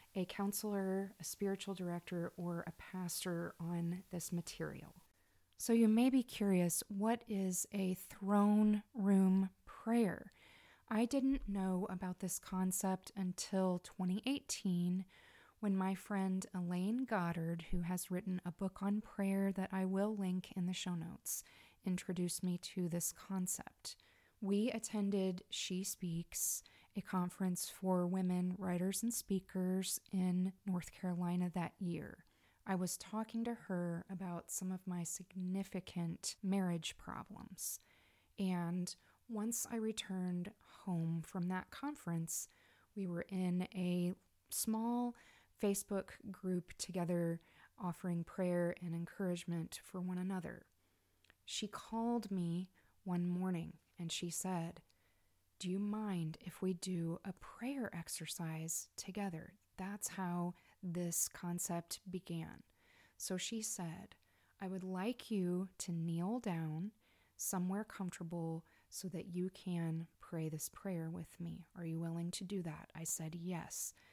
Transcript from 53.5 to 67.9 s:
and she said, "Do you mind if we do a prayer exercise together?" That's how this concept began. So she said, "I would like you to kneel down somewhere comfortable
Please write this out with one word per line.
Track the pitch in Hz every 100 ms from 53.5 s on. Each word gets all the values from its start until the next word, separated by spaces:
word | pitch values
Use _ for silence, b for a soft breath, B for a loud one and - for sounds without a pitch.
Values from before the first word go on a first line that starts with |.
| 170 160 - _ -
and | 165
she | - 175
said, | - 185 180 165 - - b b b b b b -
"Do | 190
you | 190
mind | 202 214 214 180 156 160
if | 175 -
we | 185
do | 180 190 175 165 165
a | -
prayer | - - - 240 277 220 170
exercise | - - 160 - 160 160 160 - - -
together?" | - 196 196 160 - - _ -
That's | 190 208 -
how | - 180 175 175 - B B
this | 180 170 175 - -
concept | - 175 175 - 170 - - 185
began. | 180 - 165 160 - - b b b b b
So | - 185
she | - 226
said, | 214 - 170 175 - - b b b b
"I | 190
would | 190
like | 185 185 208 247 -
you | 208 175 180 190 -
to | -
kneel | 170 165 165 180 247
down | 220 165 160 156 202 - b b b b
somewhere | - 185 180 196
comfortable | 220